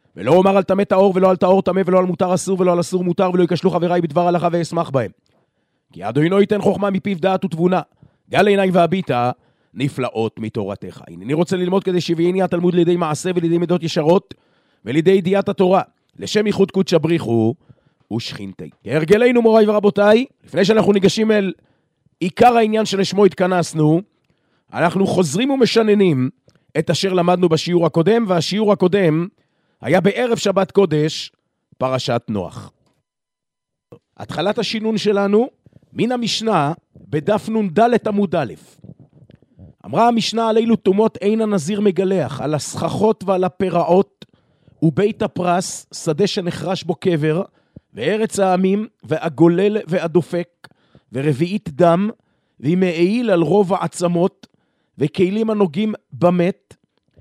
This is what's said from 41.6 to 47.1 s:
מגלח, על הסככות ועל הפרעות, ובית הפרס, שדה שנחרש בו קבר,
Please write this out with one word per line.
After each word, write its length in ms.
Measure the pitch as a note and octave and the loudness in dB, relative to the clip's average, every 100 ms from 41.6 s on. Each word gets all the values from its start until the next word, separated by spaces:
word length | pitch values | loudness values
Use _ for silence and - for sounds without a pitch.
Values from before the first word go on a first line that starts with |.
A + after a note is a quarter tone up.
| C#3+ G#3 | -2 0
מגלח, 600 | G#3 F3+ F#3+ F#3+ B2+ C3 | 0 0 0 0 -2 -6
על 120 | C#3 | -4
הסככות 720 | D3+ - - D#3+ C3 G#3+ A3 F#3+ | -4 -4 -6 -6 0 0 0 -2
ועל 160 | F#3 | -2
הפרעות, 800 | F3+ - F#3+ E3+ D#3+ F#3 G3+ _ - _ _ _ _ - | -2 -2 -2 0 2 2 2 _ -20 _ _ _ _ -4
ובית 400 | D#3+ C3+ G#3 - | -2 0 -2 -2
הפרס, 640 | G#3 - F3+ F3 - - - | -6 -4 0 0 -2 -10 -16
שדה 340 | - E3+ D3+ G3+ | -10 -4 -2 0
שנחרש 560 | - F3 - D#3+ F#3 | -2 -6 -6 -6 -6
בו 120 | E3 - | -6 -4
קבר, 460 | F#3+ | 2